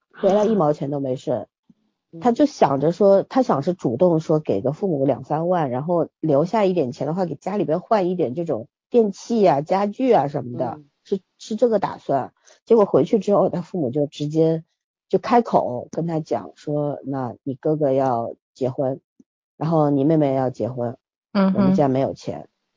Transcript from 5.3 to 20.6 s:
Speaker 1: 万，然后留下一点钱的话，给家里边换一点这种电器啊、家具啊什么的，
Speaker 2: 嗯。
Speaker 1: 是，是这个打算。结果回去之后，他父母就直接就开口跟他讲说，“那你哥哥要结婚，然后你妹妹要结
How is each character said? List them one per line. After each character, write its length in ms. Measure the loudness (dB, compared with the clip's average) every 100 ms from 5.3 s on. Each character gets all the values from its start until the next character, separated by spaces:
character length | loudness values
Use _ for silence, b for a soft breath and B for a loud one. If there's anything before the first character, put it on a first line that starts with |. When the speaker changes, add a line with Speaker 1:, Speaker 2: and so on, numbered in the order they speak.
| -4 0
Speaker 1:
万， 240 | 0 0
然 120 | -4
后 260 | -2 -2 -2 _
留 260 | 0 2 2
下 180 | 0
一 100 | 0
点 180 | 0 -2
钱 160 | -4 -6
的 80 | -4
话， 100 | -6
给 80 |
家 240 | -6 -6 -4
里 80 | -2
边 140 | -2
换 280 | 0 0 0
一 60 |
点 220 | -2 -2 -4
这 100 | -6
种 220 | -6 -8 _ _
电 200 | 2 2
器 320 | -2 -4 2 4
啊、 140 | 2
家 260 | 0 -2 -2
具 240 | -2 2
啊 160 | 2 2
什 180 | -4 -6
么 140 | -6
的， 160 | -6 -8
Speaker 2:
嗯。 80 | -16 _ -6
Speaker 1:
是， 140 | -6 _ _
是 200 | -10 0
这 100 | 2
个 120 | 2
打 180 | -2 -6
算。 340 | -4 -2 -4 _ b b 2
结 120 | 4
果 80 | 6
回 180 | 4
去 160 | 4 2
之 160 | 2 2
后， 140 | 2
他 100 | -2
父 180 | -6 -4
母 120 | -2
就 180 | -2 -4
直 220 | -4 -4
接 340 | 0 2 0 -6 _ _ _ _
就 100 | -2
开 220 | 2 2
口 480 | 4 0 0 -6 -8
跟 160 | -6 -4
他 140 | -4
讲 300 | -4 -6 -6 -14
说 420 | -6 -4 -2 -6
，“那 320 | -6 -6 -6 -8
你 120 | -10 -6
哥 200 | -2 0
哥 160 | 2
要 440 | 2 0 0 -4 -10 _
结 160 | -6 -4
婚， 320 | -2 -4 -4 _ _ _ _ _ -8
然 120 | -2
后 200 | 2 2
你 160 | 2 2
妹 100 | 2
妹 180 | 2
要 160 | 0 -2
结 200 | -4